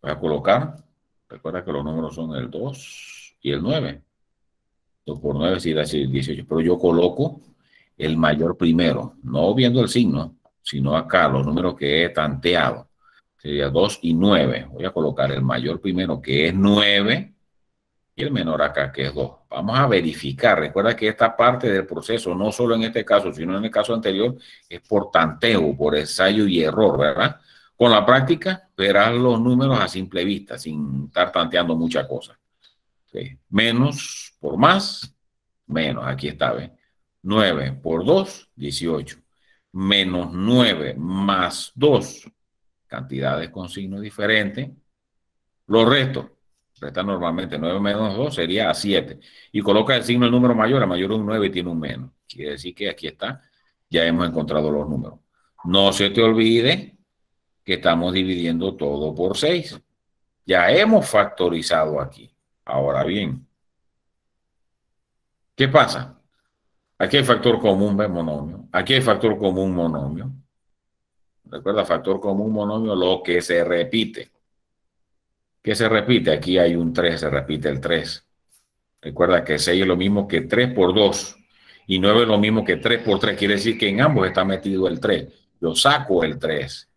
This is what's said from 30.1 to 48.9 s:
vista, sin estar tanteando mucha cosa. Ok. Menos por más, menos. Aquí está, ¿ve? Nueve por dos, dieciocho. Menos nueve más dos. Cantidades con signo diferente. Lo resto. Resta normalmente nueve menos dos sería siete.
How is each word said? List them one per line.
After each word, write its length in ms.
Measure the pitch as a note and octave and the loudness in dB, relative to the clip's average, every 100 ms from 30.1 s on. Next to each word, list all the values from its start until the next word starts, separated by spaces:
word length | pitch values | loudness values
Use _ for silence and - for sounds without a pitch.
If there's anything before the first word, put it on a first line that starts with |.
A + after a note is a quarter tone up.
| F#2 | -4
vista, 320 | F2+ G2 - - | -2 -4 -6 -14
sin 500 | D#2+ D2+ D2 C2+ C#2+ | -10 -8 -6 -6 -6
estar 260 | - F2+ | -2 0
tanteando 420 | F2+ E2 F2 E2+ | 0 0 0 0
mucha 320 | E2 E2 D#2+ C2+ | -2 -2 -2 -4
cosa. 320 | A#1+ - _ _ _ _ _ _ _ _ | -10 -12 _ _ _ _ _ _ _ _
Ok. 80 | - - - _ | -12 -12 -16 _
Menos 840 | G2+ A2+ A#2+ C#3 C#3+ - - - _ | 0 2 2 0 -2 -12 -14 -18 _
por 180 | D2 D#2+ | -8 2
más, 560 | C#3+ F#3+ G3 - - _ _ _ _ _ _ | 4 4 0 -10 -16 _ _ _ _ _ _
menos. 400 | D#2 D#2 A#1+ B1+ | -4 -2 -4 -6
Aquí 220 | C2+ C#2+ | -6 -8
está, 240 | C#2+ C#2 | -4 -2
¿ve? 180 | A#1 D2 _ _ _ _ _ | -2 -8 _ _ _ _ _
Nueve 500 | F#2 G#2+ G2+ D#2 C2+ | -2 2 2 2 -4
por 320 | C2+ E2 E2 | -6 -4 -2
dos, 440 | F#2+ F#3 F#3+ - _ | 2 2 2 -10 _
dieciocho. 640 | - C#2+ C#2 E2 D#2 - - _ _ _ _ _ | -12 -10 -6 -4 -4 -6 -18 _ _ _ _ _
Menos 600 | F#2 F#2+ G2+ F#2 F2+ E2 | -6 2 2 2 -2 -6
nueve 640 | F2 G2+ B2 A#2 F2 C#2+ C2+ | -4 2 4 4 2 -4 -6
más 760 | E2 F#2+ G2 F#2+ F2 - - | -6 -2 0 2 0 -4 -12
dos. 560 | - C#3+ C3 - - - _ _ _ _ _ _ | 0 2 2 0 -16 -20 _ _ _ _ _ _
Cantidades 640 | A#1 C2 C2+ C2+ D2 E2 | -14 -10 -6 -4 -4 -6
con 180 | G2 F2+ | -12 -14
signo 320 | - F#2+ G2 | -12 -12 -10
diferente. 720 | G#2+ - G#2 G#2+ G2+ G#2 C#3 - _ _ _ _ _ _ _ _ _ | -12 -6 0 0 0 -6 -12 -14 _ _ _ _ _ _ _ _ _
Lo 180 | G#2+ | 4
resto. 460 | A#2 C#3 C3+ C3+ - _ _ _ _ _ | 4 4 0 -6 -12 _ _ _ _ _
Resta 220 | C#2+ D2+ | -10 -6
normalmente 540 | G2 F#2+ F2 E2+ F#2 D#2 | -4 -4 -4 -4 -6 -6
nueve 240 | E2 F#2 | -4 -2
menos 360 | G2+ G2+ A2 G2 | -2 -2 -2 -2
dos 180 | C#3+ | -4
sería 400 | C#3 E2+ F#2+ G2+ | -2 -2 0 0
siete. 440 | - G2+ | -2 0